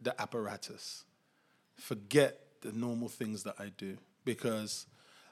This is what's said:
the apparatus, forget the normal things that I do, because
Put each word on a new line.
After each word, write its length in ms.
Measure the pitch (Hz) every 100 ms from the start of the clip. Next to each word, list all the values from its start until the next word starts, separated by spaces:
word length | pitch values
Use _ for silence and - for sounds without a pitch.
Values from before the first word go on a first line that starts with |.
the 200 | 120 -
apparatus, 840 | 107 120 101 104 - 110 - - - _ _ _ _ _ _ -
forget 600 | - 107 101 147 131 - - _
the 140 | 107
normal 340 | 110 120 117 117
things 360 | - 110 107
that 120 | 104 -
I 140 | 101 -
do, 200 | 98 92 - _ 123
because 600 | 110 120 110 107 - - - - - -